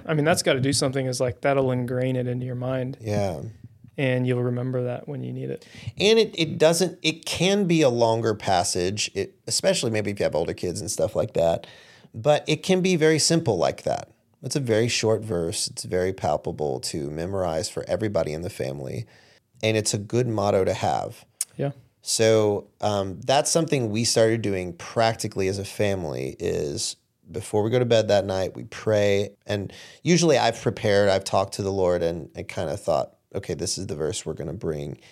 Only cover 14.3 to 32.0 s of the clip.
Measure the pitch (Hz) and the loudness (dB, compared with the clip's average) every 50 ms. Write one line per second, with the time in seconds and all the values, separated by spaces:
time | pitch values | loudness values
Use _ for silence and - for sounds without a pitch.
14.3 | _ _ - 135 - 151 135 120 110 107 117 120 - - - 110 110 104 107 110 | _ _ -10 -6 -4 -4 0 2 2 2 2 2 0 0 2 2 2 0 -2 -4
15.3 | 98 87 82 82 87 - - - - - - - 87 92 90 95 95 - - 85 | -4 -2 -2 -2 -2 -4 -6 -6 -6 -10 -8 -4 -2 0 0 0 -2 -2 -2 0
16.3 | 73 - - 85 82 - 76 73 65 64 - - - 82 71 71 76 78 82 92 | 0 0 -2 -6 -4 -4 -2 -2 -2 -4 -6 -6 -6 -6 -6 -6 -6 -6 -6 -4
17.3 | 98 98 92 85 80 80 78 - - 80 - - 90 87 113 107 101 85 82 78 | -4 -2 -2 -2 -2 -2 -4 -4 -6 -8 -4 -4 -4 -2 -2 -2 0 0 -2 0
18.3 | 76 78 87 - - - - 65 67 71 67 65 67 - 117 - - - _ _ | -4 -6 -6 -8 -6 -6 -6 -6 -6 -8 -8 -8 -8 -8 -10 -12 -16 -20 _ _
19.3 | _ _ _ _ _ _ - 110 110 110 104 - - 110 101 104 - 117 127 123 | _ _ _ _ _ _ -2 0 2 2 0 0 -2 -4 -4 -2 0 0 0 0
20.3 | 110 104 101 104 101 98 95 98 92 - - 92 69 52 50 - 113 - - _ | 0 0 2 2 4 4 2 2 0 0 0 0 0 0 -2 -4 -10 -16 -20 _
21.3 | _ _ - - _ - 139 139 139 - - _ _ _ _ - - - 113 110 | _ _ -10 -10 _ -6 -6 -6 -6 -8 -18 _ _ _ _ -4 0 2 4 6
22.3 | 110 110 107 104 104 95 - - _ _ - 107 104 101 98 98 92 82 113 - | 6 6 4 4 2 0 -4 -10 _ _ -2 0 0 0 -2 -2 -6 -8 -2 2
23.3 | 131 147 151 - - 175 165 - 151 139 120 107 104 113 117 113 - 120 113 113 | 2 2 2 2 2 0 2 2 0 0 0 0 0 0 0 2 4 4 4 4
24.3 | 113 117 110 104 98 92 90 90 85 - - - - 120 113 113 113 - - 107 | 4 2 0 -2 -2 -2 -4 -6 -8 -12 -16 -6 0 2 2 2 2 0 -6 -6
25.3 | - 101 95 92 98 98 101 - - - 104 101 98 92 85 76 65 62 65 65 | -2 0 0 0 0 -2 -6 -8 -2 0 0 0 0 0 -2 -6 -6 -6 -6 -6
26.3 | - - 90 92 87 85 80 73 71 - - - - - _ _ _ _ _ - | -8 -4 -4 -2 -2 -2 -2 -4 -4 -4 -6 -6 -8 -10 _ _ _ _ _ -12
27.3 | 82 - 104 - - 104 104 113 117 127 123 117 117 110 107 104 104 101 98 98 | -10 -10 -8 -2 0 0 2 2 2 2 4 4 4 4 6 6 4 4 4 2
28.3 | 95 95 95 - - - 120 113 - - - 110 107 104 104 101 98 98 104 104 | 0 -2 -2 -2 -6 -10 -14 -14 -14 -6 0 2 2 4 4 4 4 2 0 -2
29.3 | - _ _ - 104 101 95 92 - - - - - - _ 147 175 170 175 165 | -6 _ _ -6 -4 -4 -4 -8 -12 -16 -20 -20 -20 -6 _ 2 4 4 6 4
30.3 | 143 117 113 117 117 - - 123 - - - 110 101 101 104 101 95 98 95 - | 4 4 4 2 0 0 -2 -4 -4 0 0 4 4 6 6 6 4 2 0 0
31.3 | - 98 98 - - - 101 98 98 98 92 87 87 87 | 0 0 0 0 -4 -6 -4 -2 0 2 2 2 2 2